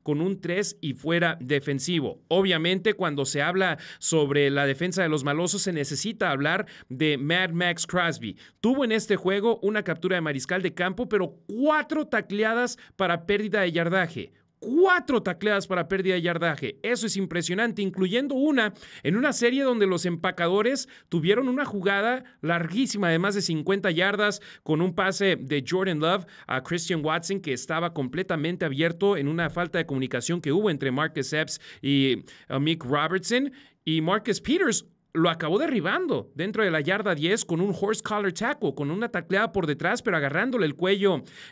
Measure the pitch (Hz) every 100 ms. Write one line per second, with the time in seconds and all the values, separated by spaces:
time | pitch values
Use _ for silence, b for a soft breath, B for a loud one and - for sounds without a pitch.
0 | - 147 180 190 - 185 202 - 151 123
1 | 147 170 170 160 127 143 143 139 143 170
2 | 120 80 - 180 190 165 165 190 208 214
3 | 175 143 135 147 151 185 185 160 B B
4 | - 160 143 143 143 143 139 135 175 175
5 | 170 156 139 147 175 202 190 165 139 139
6 | 214 - 185 139 147 185 - B B 127
7 | 156 143 143 175 185 170 175 170 - 180
8 | 170 - 110 87 B B 220 269 247 220
9 | - 190 185 202 226 220 196 214 190 156
10 | 180 185 156 139 - 185 175 - 180 190
11 | 247 214 165 - - 214 285 302 302 311
12 | 302 220 - 202 220 233 247 - B -
13 | 185 170 170 202 214 208 180 160 170 190
14 | 175 117 - b b - 220 285 381 359
15 | 349 247 190 175 214 202 190 180 170 190
16 | 185 180 175 165 165 147 120 - 226 240
17 | 214 196 185 170 170 180 233 208 190 190
18 | 185 233 277 262 294 269 214 - B B
19 | - 202 285 - 240 262 269 233 196 175
20 | 180 165 185 180 170 196 226 277 - B
21 | B 170 160 220 262 254 285 202 185 196
22 | 220 254 254 B 156 170 170 196 269 202
23 | 180 165 196 202 180 160 151 196 196 165
24 | 190 202 208 202 B B - 156 180 170
25 | 190 190 196 165 135 147 131 185 190 156
26 | 160 196 - B B 131 135 170 170 170
27 | 151 165 170 196 156 127 - 160 175 165
28 | 127 151 185 165 156 175 165 139 165 165
29 | 202 190 139 165 160 175 175 170 165 135
30 | 131 123 - 175 151 160 214 143 135 131
31 | 160 156 131 156 160 - B B 135 139
32 | 135 113 - B B 135 151 165 120 143
33 | 156 185 - 247 277 B B B - 160
34 | 160 208 220 185 - 339 330 214 - _
35 | _ 165 170 165 156 202 320 240 165 302
36 | 359 156 - 139 185 214 202 160 147 196
37 | 208 156 165 214 - 165 202 180 196 220
38 | - 208 202 - 226 294 170 135 143 185
39 | 233 196 165 190 226 196 160 139 165 240
40 | 226 165 139 156 247 247 160 139 185 196
41 | 196 156 - B B